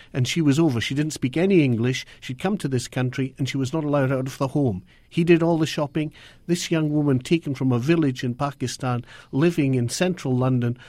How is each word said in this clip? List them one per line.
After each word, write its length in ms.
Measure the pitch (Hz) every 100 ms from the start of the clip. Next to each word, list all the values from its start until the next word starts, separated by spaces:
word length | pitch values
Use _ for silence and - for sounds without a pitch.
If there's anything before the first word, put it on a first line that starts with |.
| -
and 160 | - 123
she 140 | 170
was 160 | 151 139
over. 220 | 165 117
She 140 | -
didn't 200 | 135 151
speak 220 | - 131 151
any 260 | 190 185
English. 440 | 139 110 120 127 - -
She'd 180 | - 123
come 200 | 190 214
to 100 | 143
this 200 | 127 -
country, 460 | - 127 127 131 -
and 100 | 127
she 80 | 139
was 160 | 131
not 120 | 160
allowed 280 | 147 143 131
out 140 | 135 135
of 120 | -
the 100 | 139
home. 340 | 151 131 92 - - _
He 160 | 170
did 180 | 165 170
all 160 | 165 165
the 80 | 156
shopping. 460 | - 143 160 151 - - - -
This 240 | 175 -
young 220 | 160 151
woman 260 | 151 143 127
taken 360 | - 165 156
from 180 | 131 131
a 60 | 120
village 440 | 131 170 143 127
in 120 | 127
Pakistan, 720 | 120 143 - 123 - 127 120 - - -
living 420 | 135 170 170 139
in 140 | 131 120
central 480 | - 180 180 135 127
London, 420 | 127 127 120 127